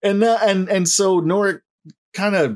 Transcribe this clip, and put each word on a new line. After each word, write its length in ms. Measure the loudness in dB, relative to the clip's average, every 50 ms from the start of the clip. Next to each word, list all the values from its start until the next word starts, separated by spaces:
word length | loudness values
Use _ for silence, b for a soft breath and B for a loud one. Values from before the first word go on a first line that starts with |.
| -2
And, 200 | -2 0 2 2
uh, 140 | 2 2 2 2
and, 260 | 0 0 0 -2 -2
and 200 | -2 -2 0 0
so 320 | 0 0 2 2 2 0
Norik 400 | 0 0 0 0 0 -2 -2 -4 -10 _ _ _ _ -20 -20 _ _ _ -8
kinda 340 | -6 -2 -2 0 0 0 -2 -4